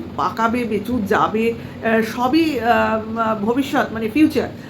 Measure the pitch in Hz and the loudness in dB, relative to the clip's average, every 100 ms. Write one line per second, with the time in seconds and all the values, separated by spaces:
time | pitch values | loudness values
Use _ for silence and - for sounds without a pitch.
0 | - - 160 - 226 240 226 208 196 247 | -2 -4 -2 0 0 0 -2 -2 -2 -2
1 | 196 196 160 214 226 233 - - 226 226 | 0 2 2 2 0 -2 -8 -6 0 2
2 | 220 - 254 320 320 269 226 226 220 220 | 0 0 2 2 2 2 2 2 2 0
3 | 214 226 220 214 202 240 269 277 214 220 | -2 -2 -2 0 0 0 0 0 0 -2
4 | 226 294 311 240 - - | -2 4 4 2 -2 -6